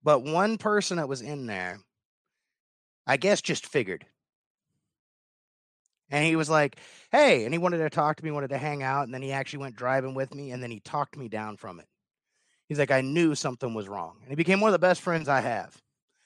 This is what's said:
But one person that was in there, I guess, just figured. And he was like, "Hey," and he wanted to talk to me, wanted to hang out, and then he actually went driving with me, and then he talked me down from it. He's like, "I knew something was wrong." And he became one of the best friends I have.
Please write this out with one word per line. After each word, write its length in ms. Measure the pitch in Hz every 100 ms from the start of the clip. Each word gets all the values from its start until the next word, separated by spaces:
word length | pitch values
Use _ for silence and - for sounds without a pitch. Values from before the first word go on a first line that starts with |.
But 200 | 147 147
one 340 | 131 160 202 220
person 400 | 214 208 196 175
that 120 | 143
was 120 | 135
in 240 | 151 147 123
there, 340 | 98 90 98 _ _ _ _ _ _ _ _ _ _ _ _ -
I 120 | 135
guess, 240 | 180 202
just 260 | - 151 -
figured. 380 | 147 98 87 - _ _ _ _ _ _ _ _ _ _ _ _ _ _ _ _ _ _ _ _
And 160 | 139 160
he 100 | 160
was 140 | 147
like, 260 | 156 143 - - - _
"Hey," 340 | 254 294 151 110
and 80 |
he 40 | 165
wanted 200 | 180 175
to 120 | 156
talk 280 | 165 151 151
to 60 |
me, 80 | 156
wanted 180 | 147 139
to 80 | 139
hang 260 | 147 147
out, 200 | 131 139
and 100 | 131
then 80 | 127
he 100 | 135
actually 280 | 135 131 147
went 160 | 135 110
driving 380 | 123 135 131
with 200 | 131 135
me, 180 | 139 143
and 100 | 123
then 100 | 123
he 100 | 113
talked 360 | - 151 139 -
me 120 | 120
down 280 | 107 107 104
from 220 | 107 87
it. 80 | 78 _ _ _ _ _ _ _ _
He's 120 | 147
like, 120 | 139
"I 100 | 135
knew 320 | 131 151 165 143
something 380 | 147 127 123
was 140 | 110 98
wrong." 300 | 101 82 90
And 80 | -
he 60 | 147
became 240 | 165 190
one 100 | 214
of 40 |
the 60 | 185
best 220 | 180 180
friends 280 | - 165 143
I 100 | 139
have. 400 | 120 110 85 - _ _ _ _